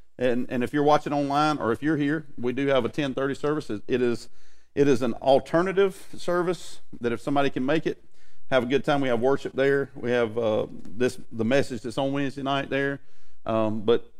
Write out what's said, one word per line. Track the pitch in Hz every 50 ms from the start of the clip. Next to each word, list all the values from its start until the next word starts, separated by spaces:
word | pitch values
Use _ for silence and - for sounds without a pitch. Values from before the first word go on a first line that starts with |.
| - - - -
and, | 123 127 120 123 123 -
and | 131 123 123
if | - -
you're | 147 143
watching | 147 147 151 - 151 147
online | 143 143 139 139 147 151 156 151 131
or | - 110
if | 117 -
you're | 139 151 160
here, | 143 147 139 156 160 156 - -
we | - 120 123
do | 123 131 139
have | 139 135 127 117
a | 107
ten | - 160 147 135 120
thirty | 135 135 139 135
service. | - - 147 151 151 143 -
It, | 110 101 -
it | - 127 123
is, | 123 123 117 110 - - - - - - - - - - -
it | - 143
is | 143 135 104
an | 127 117 107
alternative | - - 135 139 127 - - - 165 180 190 180 190 202 196 190 - - - -
service | - - 180 175 175 170 175 175 - - - - - - - - -
that | 117 117
if | 117 110
somebody | - 147 139 143 139 135
can | - 139 127
make | 135 151 165 -
it, | 170 - - - - - - - - - - - -
have | 135 131 117
a |
good | 120 139 135 -
time. | 160 143 139
We | 135 131
have | 120 110
worship | 120 135 139 135 - - -
there. | 127 135 139 139 139 139 - -
We | 139 131 120
have, | 123 123 117 110 107
uh, | 120 113 107 107 107 - -
this, | - - - - 95 107 123 123 - - - -
the | 123 113 110
message | 110 131 143 123 - 127 110
that's | - 120 107
on | 147 139 139 139
Wednesday | 143 143 131 - 143
night | 131 135 139 139 139 -
there. | 135 135 139 139 143 139 - - - - - - - - -
Um, | - 113 110 113 110 104 110
but | 95 110 120 117 - - -